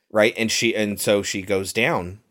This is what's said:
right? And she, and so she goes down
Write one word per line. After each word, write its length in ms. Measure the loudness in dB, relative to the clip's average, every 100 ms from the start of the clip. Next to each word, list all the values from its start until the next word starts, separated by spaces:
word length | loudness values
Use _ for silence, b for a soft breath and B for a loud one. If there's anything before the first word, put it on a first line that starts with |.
| _
right? 240 | 4 4 2
And 160 | -2
she, 240 | 0 0 0
and 240 | -2 -2
so 220 | 2 2
she 220 | 0 -6
goes 280 | -2 -4 -2
down 500 | 0 0 0 -6 -12 _